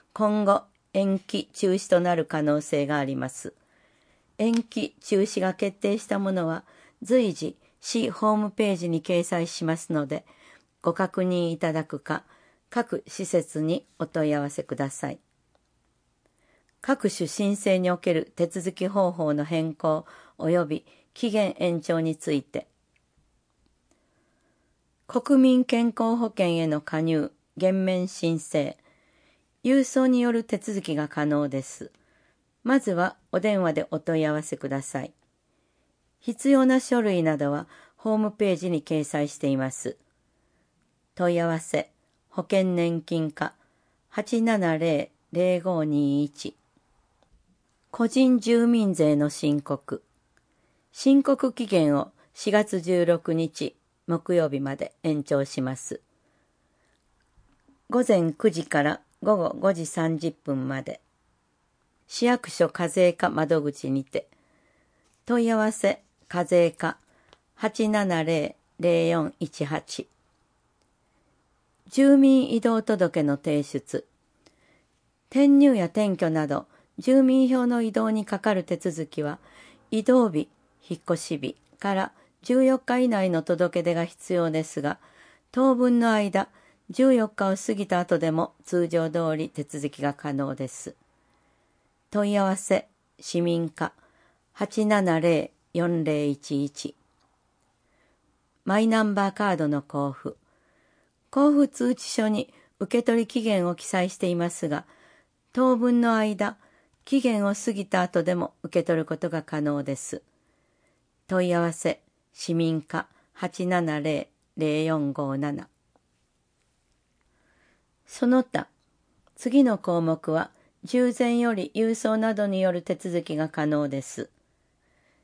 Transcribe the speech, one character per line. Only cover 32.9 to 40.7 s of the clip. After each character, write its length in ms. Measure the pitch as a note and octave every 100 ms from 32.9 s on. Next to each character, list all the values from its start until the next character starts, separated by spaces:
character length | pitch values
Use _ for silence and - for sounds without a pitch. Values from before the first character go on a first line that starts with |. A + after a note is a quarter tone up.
は 220 | F3 F3+ - _
お 80 | F#3
電 240 | G#3+ G3
話 100 | F3
で 140 | D3+ -
お 80 | D#3
問 220 | - D#3+
い 40 | D3+
合 80 |
わ 80 | D3+
せ 140 | D#3 -
く 120 | C3+
だ 120 | C3+
さ 220 | - C3+
い。 100 | - _ _ _ _ _ _ _ _ _ _ _
必 300 | - A3+ C4+
要 160 | C4+ C4
な 140 | C4
書 220 | - A#3+
類 220 | G#3+ F3+
な 140 | D#3+ D3+
ど 140 | C#3+
は 160 | C#3+ - - - _
ホ 200 | A3 G#3+
ー 20 |
ム 140 | G#3
ペ 220 | G#3 G3+
ー 20 | E3+
ジ 140 | F3+
に 140 | E3
掲 200 | - D#3
載 240 | D3 D3+ D3
し 100 | -
て 100 | C#3+
い 100 | C3+
ま 140 | C3
す。 260 | - - - _ _ _ _ _ _ _